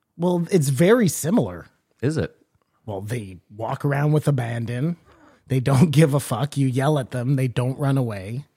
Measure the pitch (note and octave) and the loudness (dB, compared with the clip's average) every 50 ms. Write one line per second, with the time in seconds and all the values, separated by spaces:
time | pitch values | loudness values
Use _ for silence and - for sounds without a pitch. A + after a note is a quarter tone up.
0 | _ _ _ - E3+ F3+ F3+ F3 E3+ - G3+ F3+ C#3 C#3 C3+ B2 E3+ F#3 A3+ C4 | _ _ _ -4 -2 0 0 0 -2 0 2 2 2 2 2 4 6 6 6 6
1 | A3 D#3+ - - - D3+ G3+ - B2 F#2 F2 E2+ - - _ _ _ _ _ - | 4 2 0 -2 -4 0 0 0 0 0 -6 -10 -16 -18 _ _ _ _ _ -4
2 | A2+ C3+ D#3+ D3 E2+ - - _ _ _ _ _ _ _ _ _ - - G2+ F#2+ | -2 -2 0 0 -4 -4 -6 _ _ _ _ _ _ _ _ _ -12 -10 -8 -8
3 | G2 G#2 A#2+ B2 G#2 F#2+ F#2 E2+ _ _ G#2+ G#2 A2+ A2+ C3+ - - C#3+ C#3 C#3 | -6 -6 -8 -8 -8 -12 -16 -18 _ _ -12 -10 -8 -6 -6 -4 -2 -2 0 0
4 | D3 D3+ D3+ D3+ - D3 C#3+ B2+ A#2+ A2+ A#2 A#2 A#2 A#2 A#2+ B2 C3+ E3+ E3+ - | 0 2 2 2 2 0 0 0 -2 -4 -4 -6 -6 -6 -6 -4 -4 -4 -6 -6
5 | _ _ - _ - - _ _ _ - - C3 A#2+ C#3 C#3 B2+ D3+ D#3+ C#3 D3 | _ _ -20 _ -20 -20 _ _ _ -2 -2 0 2 4 6 6 6 6 6 6
6 | D#3+ C#3+ C#3 C#3 - - B2+ A#2+ C#3 C#3+ - C#3 C#3 C3 A#2+ C3 C3 D3 D#3 D3 | 6 6 4 0 -2 -2 -4 -4 -4 -4 -2 0 0 0 0 0 0 0 0 0
7 | B2 F#2+ - B2+ A#2+ C3 C#3+ C3 C3 B2+ A2 C3 B2 B2+ C3 - C#3+ C#3 C3+ C3+ | -2 -6 -6 -6 -2 0 0 0 0 -2 -2 -2 -2 -2 -4 -2 -2 0 0 0
8 | B2+ A2+ G#2+ G2 F#2 G2+ A#2 C3 C#3+ _ _ | -2 -2 -6 -8 -10 -10 -10 -10 -12 _ _